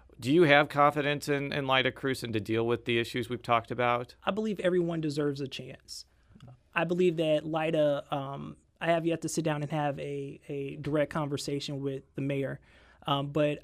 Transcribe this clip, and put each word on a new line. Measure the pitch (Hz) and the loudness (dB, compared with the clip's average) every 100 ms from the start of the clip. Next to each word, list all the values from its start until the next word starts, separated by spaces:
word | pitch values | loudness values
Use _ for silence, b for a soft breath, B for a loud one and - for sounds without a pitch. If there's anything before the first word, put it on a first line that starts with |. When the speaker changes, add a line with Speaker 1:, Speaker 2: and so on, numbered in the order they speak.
| b - | b -6
Speaker 1:
do | 120 | 2
you | 160 | 6
have | 160 147 147 | 8 8 6
confidence | 143 143 147 139 147 - | 4 4 4 0 -2 -2
in, | 143 143 | -2 -2
in | 147 135 | -2 2
Lyda | 131 127 | 2 2
Krewson | - 135 127 117 | 0 -2 -2 -2
to | 110 | -4
deal | 101 113 117 | 0 0 2
with | 117 | 0
the | 120 117 | 0 0
issues | 113 131 110 | 0 -4 -4
we've | 120 | -4
talked | - 117 113 | 2 0 0
about? | 120 120 120 123 - - | 0 2 0 -2 -8 -4
Speaker 2:
I | |
believe | 196 220 190 | -2 -2 -2
everyone | 185 180 170 165 | 2 2 2 0
deserves | 156 143 147 143 | -2 -2 -2 -2
a | 135 | -6
chance. | - 131 - - - - b b b 123 - _ | -10 -12 -16 -16 -18 -18 b b b -20 -20 _
I | 170 | -2
believe | 165 180 185 165 | 0 2 2 2
that | 156 151 156 | 2 0 0
Lyda, | 160 160 156 147 143 - | -2 0 2 2 2 -2
um, | 143 135 143 147 - _ - | -6 -6 -10 -12 -16 _ -4
I | 165 | 0
have | 170 165 | 2 0
yet | 160 | -2
to | 160 | -4
sit | - 160 | -2 -2
down | 147 | -2
and | 147 | -2
have | 156 147 147 | -2 -2 -2
a, | 143 143 139 - - | -6 -8 -8 -12 -10
a | 143 139 151 | -8 -6 -6
direct | 143 151 143 | -2 0 0
conversation | 165 143 143 - 143 151 139 | 0 -2 -4 -4 -4 -4 -6
with | 139 135 - - | -4 -6 -8 -6
the | |
mayor, | 139 139 135 - b b b b - | -2 -2 -4 -6 b b b b -2
um, | 139 143 | -2 0
but | 156 147 147 | 2 2 0